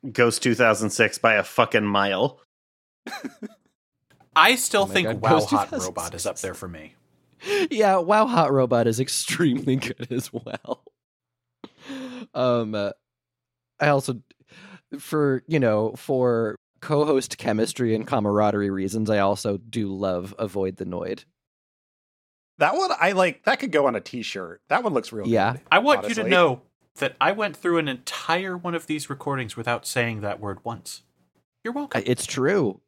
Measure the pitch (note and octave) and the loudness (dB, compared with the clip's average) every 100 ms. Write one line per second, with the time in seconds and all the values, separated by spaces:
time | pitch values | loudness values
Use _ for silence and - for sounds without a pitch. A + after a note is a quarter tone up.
0 | C3+ A2+ A#2+ A2 - A#2 A#2+ G#2+ G#2+ - | -8 2 2 4 0 4 4 4 0 2
1 | G#2+ - A#2 G#2+ F#2+ - A2+ A#2+ G#2 G2+ | 0 4 2 2 0 0 2 4 2 2
2 | G2+ F#2 C3 - _ _ _ _ _ _ | 2 0 -2 -4 _ _ _ _ _ _
3 | - G5 - - - E5 _ _ _ _ | -16 -12 -14 -14 -18 _ _ _ _ _
4 | _ _ _ - F3+ B3 - G#3 G3 G3 | _ _ _ 4 6 4 2 0 2 0
5 | F3 A2+ A2 - - - G2 D4+ F#2 F2+ | 0 0 2 2 4 0 0 -4 -6 -6
6 | F2 G2 G#2 F2+ F#2+ F2+ F#2 E2+ D#2 _ | -8 -6 -8 -6 -8 -8 -12 -14 -18 _
7 | _ _ _ _ F#4 G4+ F4 A#3+ G#3 F#3+ | _ _ _ _ -4 -2 0 2 4 4
8 | E3+ G#3 A3 A#3 D3 C#3 B2+ A#2+ A#2 A2+ | 4 2 4 4 4 4 4 4 2 0
9 | C3+ - - - E3 A#2+ - C3+ - - | -2 -4 -4 0 2 2 0 0 -2 -8
10 | B2 B2+ - A#2+ A2+ A2 - A#2+ - _ | -6 -6 -6 -10 -10 -12 -8 -10 -10 _
11 | _ _ _ _ _ _ - _ - C4+ | _ _ _ _ _ _ -20 _ -16 -14
12 | C4 B3 G#3+ - B2+ A#2+ A2 G#2+ G2+ - | -12 -14 -12 -4 0 0 -2 -4 -6 -6
13 | _ _ _ _ _ _ _ _ D3+ C#3+ | _ _ _ _ _ _ _ _ 0 0
14 | C3 A#2+ - _ _ - - - _ C#4 | 0 -8 -10 _ _ -20 -20 -20 _ -16
15 | - D#3 C#3+ C3 - D#3+ B2 G#2+ A2 B2+ | -6 0 0 0 0 2 2 2 0 -4
16 | - C3 B2 A#2 A2+ A#2+ _ _ - D3 | -4 0 2 2 -2 -6 _ _ -2 0
17 | D3+ C#3 B2+ - C3 G#2+ A2+ - A#2+ A2 | 4 2 0 -6 -2 0 0 0 0 0
18 | A2 C3 G#2 G#2 G#2 G#2 G2+ F#2+ F#2+ A2 | 0 0 2 4 4 2 -2 -2 -4 -4
19 | A2 G#2 G2 G2+ A2 G2+ A2+ A#2 G2+ F#2+ | 0 2 2 0 -2 -4 -6 -6 -6 -4
20 | G2 F2+ F#2+ G2+ G#2 G2+ F#2+ F#2 F#2+ F2 | -2 -2 -6 -8 -6 -2 -4 -4 -8 -6
21 | F2 - - _ _ _ _ _ _ _ | -6 -8 -12 _ _ _ _ _ _ _
22 | _ _ _ _ _ _ D#3 C#4 F#4+ E4 | _ _ _ _ _ _ 2 2 0 2
23 | E3 F#3+ F#3 - - - C4+ D3+ C#3 A#2 | 0 4 2 2 -2 -2 0 2 2 0
24 | - B2 G#2+ G2+ F2 F2 _ A3 A#3+ C#3 | -6 -10 -8 -8 -10 -14 _ 0 2 -2
25 | - A2+ G#2 A2+ G2 B2+ _ F3 B3+ D4 | -2 -8 0 2 2 -2 _ 2 4 2
26 | G#3 A3+ F#3 F#3 E3+ B2+ _ _ _ - | 0 -4 2 4 4 2 _ _ _ -6
27 | C3+ - C#3+ G3+ G#3 D3 F3+ E3+ D3+ B2+ | -6 0 0 0 -4 -4 0 0 0 -6
28 | - - - E3+ F#3+ F3+ F3 E3+ - D3+ | -8 -10 -2 -2 -2 -6 -6 -6 -4 -6
29 | C#3 C#3 - C3+ A#2 - A#2 A#2+ - C3 | -6 -8 -6 -4 -6 -6 -4 -4 -2 -2
30 | A#2 A2 G2+ - G#2 F#2 - A#2 - - | -2 -2 -6 -6 -8 -8 -10 -12 -14 -20
31 | _ _ _ _ _ _ A3+ B3+ C#4+ - | _ _ _ _ _ _ -10 -8 -4 -4
32 | G#2 B2 - - C3 G3+ B2 F#2+ | -2 -2 -2 -2 0 2 0 -4